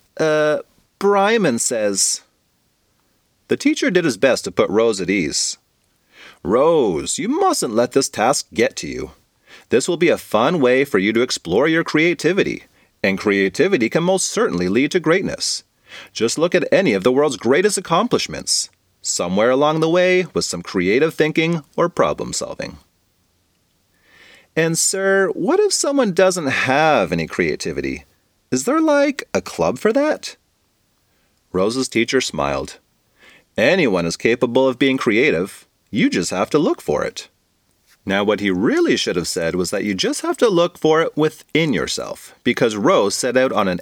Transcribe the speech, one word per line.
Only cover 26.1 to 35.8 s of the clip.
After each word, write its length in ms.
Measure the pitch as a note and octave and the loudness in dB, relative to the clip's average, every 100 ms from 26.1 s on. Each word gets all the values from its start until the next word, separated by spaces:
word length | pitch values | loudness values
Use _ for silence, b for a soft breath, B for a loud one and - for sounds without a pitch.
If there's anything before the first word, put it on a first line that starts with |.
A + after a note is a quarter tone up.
doesn't 360 | E3+ F#3+ F3+ C#3 | 4 2 2 -4
have 640 | - B2+ C3+ D#3 C3 E2+ | -2 0 2 4 2 2
any 140 | E2+ D#2 | -2 -4
creativity? 800 | - E2 - - C#2 C2+ B1+ - _ _ _ - | -2 -2 -2 -6 -6 -6 -8 -12 _ _ _ -6
Is 140 | B2+ | -4
there, 160 | F3+ D#4 | 0 0
like, 480 | D#4 C#4+ D4 C#4 - | 2 2 0 -2 -6
a 80 | F#3+ | -6
club 380 | - - E2 B2 | -6 -4 -2 0
for 140 | G#3 | 0
that?" 440 | C4+ D4+ - - - _ _ _ _ _ _ _ _ _ _ _ | 0 0 -2 -8 -16 _ _ _ _ _ _ _ _ _ _ _
Rose's 360 | F#2 G2+ B2+ B2+ | -2 -2 -2 -4
teacher 320 | A2+ A#2 C3 | -2 0 0
smiled. 560 | - D2 C#2+ C#2 - - _ _ _ b b b b - | -2 -4 -4 -4 -8 -14 _ _ _ b b b b 0
"Anyone 500 | A#2+ F#3+ C3 F2+ E2+ | 2 2 2 2 -2
is 100 | - | -2
capable 520 | A2+ B2 A#2+ B2+ C3 | 0 0 2 2 2
of 100 | B2 | 2
being 180 | C#3 C3 | 0 0
creative. 720 | B2 G#2+ D3 E2 G2 - _ _ | 0 2 2 0 -4 -10 _ _